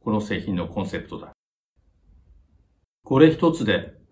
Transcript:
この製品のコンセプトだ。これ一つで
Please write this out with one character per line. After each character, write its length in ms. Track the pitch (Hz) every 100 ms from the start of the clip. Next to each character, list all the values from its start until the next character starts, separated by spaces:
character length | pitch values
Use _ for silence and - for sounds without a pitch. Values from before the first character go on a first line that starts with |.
こ 100 | 117
の 100 | 104
製 180 | - 110
品 140 | 95 87
の 120 | 82
コ 140 | 104
ン 40 | -
セ 140 | 85
プ 80 | -
ト 100 | 76
だ。 140 | 73 - _ _ _ _ _ _ _ - _ - _ _ _ _ _ _ -
こ 80 | 135
れ 140 | 156
一 180 | 156 170
つ 140 | 165
で 300 | 107 87 - - _